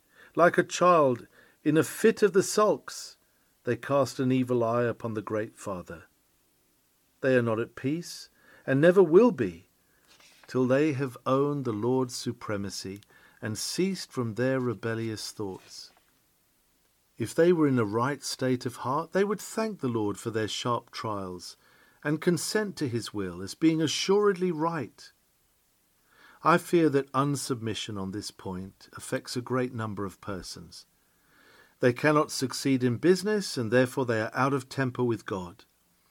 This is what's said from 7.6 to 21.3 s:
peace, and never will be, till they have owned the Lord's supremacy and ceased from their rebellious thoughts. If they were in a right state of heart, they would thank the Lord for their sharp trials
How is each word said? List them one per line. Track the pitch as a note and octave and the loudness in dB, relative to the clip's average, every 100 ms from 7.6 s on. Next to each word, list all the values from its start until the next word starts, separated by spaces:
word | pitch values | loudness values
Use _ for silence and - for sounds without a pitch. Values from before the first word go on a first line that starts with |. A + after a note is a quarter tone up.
| A#2 | -4
peace, | - C3 E3 E3 - - _ _ - | -4 -4 -4 -6 -14 -18 _ _ -12
and | - C3+ | -2 4
never | E3 F3+ | 6 8
will | F3 E3+ A#3+ | 8 8 8
be, | D3 G2+ E2 - _ _ _ _ _ - _ - | 4 -4 -4 -20 _ _ _ _ _ -20 _ -6
till | B2+ B2+ | 0 2
they | C3+ D#3 | 4 2
have | C3 C#3 A#2+ B2 | 0 -4 -6 0
owned | C3 C#3+ D3 | 2 2 -2
the | B2 | -4
Lord's | G#2 A#2 C3 B2+ | -2 0 0 -2
supremacy | B2 B2+ A#2 - G2+ G2 - F#2+ G2 _ _ - - | -6 -8 -8 -6 -6 -6 -8 -10 -12 _ _ -20 -10
and | A2+ G#2+ | -8 -6
ceased | - - F#3+ F#3 - | -6 -2 -2 -2 -8
from | - A#2 | -6 -4
their | G#2+ B2+ C3 | -2 0 0
rebellious | B2 G2+ A#2 A2+ A2+ G#2+ - | -2 -4 -4 -4 -6 -8 -10
thoughts. | - G2+ F2+ - - - _ _ _ _ _ _ _ _ _ _ _ _ - | -8 -10 -10 -16 -20 -20 _ _ _ _ _ _ _ _ _ _ _ _ -8
If | A2 | -4
they | - E3+ | 2 4
were | F3 D3 | 4 4
in | B2+ | 2
a | |
right | G#2 A2+ B2+ C#3+ | 0 0 -2 -4
state | - - C3 B2+ | -8 -4 -2 -2
of | B2+ - | -4 -8
heart, | B2 C#3+ E3 | -6 -4 -2
they | F#3 | 0
would | G3+ G#3 | 0 -2
thank | - - A3 G3 | -6 -6 -6 -4
the | C3 | -4
Lord | A2+ G#2 G2+ | -2 -2 -4
for | A#2+ | -4
their | A2 G#2+ | -4 -4
sharp | - B2+ A#2 - | -4 -2 -4 -4
trials | - A2+ G2+ F#2+ | -10 -6 -6 -8